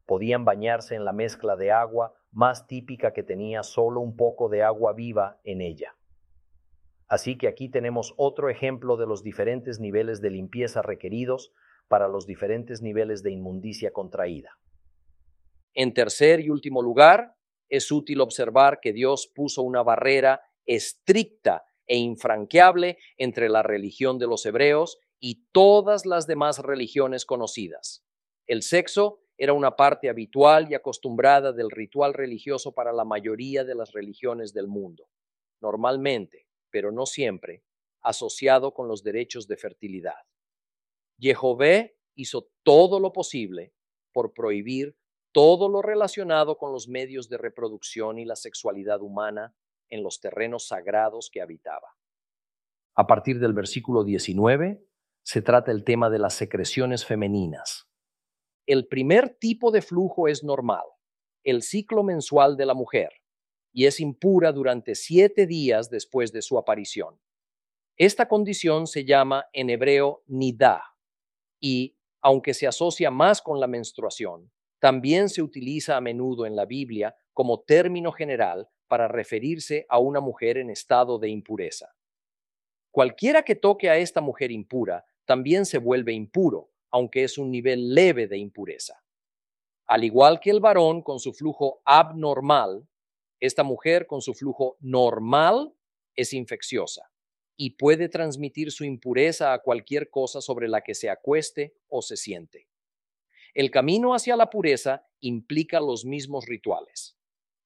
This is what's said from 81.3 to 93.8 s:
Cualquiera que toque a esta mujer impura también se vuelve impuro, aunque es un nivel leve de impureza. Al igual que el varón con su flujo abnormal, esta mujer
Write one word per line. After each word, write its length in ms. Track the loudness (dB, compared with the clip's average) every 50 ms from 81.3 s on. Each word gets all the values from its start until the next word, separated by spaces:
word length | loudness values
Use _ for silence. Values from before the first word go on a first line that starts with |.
| -6 -8 -10 -10 -10 -8 -8 -8 -10 -14 -18 -20 _ _ _ _ _ _ _ _ _ _ _ _ _ _ _ _ _ _ _ _
Cualquiera 540 | 0 2 2 0 0 -2 0 4 4 4 4
que 120 | 2 0
toque 340 | 2 4 2 2 4 4 2
a 80 | 4
esta 240 | 4 2 0 -4 -4
mujer 280 | -4 -4 -4 -4 -6 -6
impura 560 | -6 -8 -10 -6 -6 -4 -4 -4 -6 -8 -10 _ _ _ _
también 400 | 0 0 2 2 2 2 2 0
se 120 | 0 -2
vuelve 360 | -2 0 2 0 0 0 -2 -6
impuro, 580 | -6 -6 -4 0 2 2 2 0 -2 -8 _ _ _ _ -2
aunque 340 | -2 -2 -2 0 -2 -2 -2
es 140 | -2 -4
un 140 | -6 -6 -6
nivel 420 | -4 -2 -2 -2 -2 -2 0 2 4
leve 340 | 6 6 6 4 2 -2
de 100 | -4 -6
impureza. 640 | -8 -8 -10 -12 -14 -14 -12 -12 -12 -14 -16 -18 _ _ _ _ _ _ _ _ _ _ _ _ _ _ _ _ _ _
Al 180 | 0 0 2 2
igual 380 | 2 6 8 8 8 6 4
que 80 | 0 0
el 100 | 2 4
varón 440 | 4 4 4 6 4 2 2 -2 -6
con 160 | -10 -10 -10
su 120 | -10 -12
flujo 500 | -10 -8 -6 -6 -4 -2 -4 -4 -4 _ 4
abnormal, 1040 | 6 6 6 6 4 0 -4 -2 -2 -2 0 2 2 4 4 2 0 -4 -8 -12 _ _ _ _ _ _ _ _ _ _ -4
esta 240 | -4 -2 0 0 0
mujer 440 | 0 -2 -2